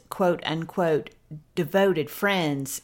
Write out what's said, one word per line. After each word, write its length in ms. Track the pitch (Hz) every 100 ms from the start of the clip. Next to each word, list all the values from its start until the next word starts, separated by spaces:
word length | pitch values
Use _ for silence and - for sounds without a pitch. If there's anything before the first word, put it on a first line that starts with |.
| _
quote, 320 | - 185 165
unquote, 640 | - 160 165 - 170 147 - - _ 151 -
"devoted 560 | - 156 196 196 170 147
friends," 720 | - 202 196 156 139 135 -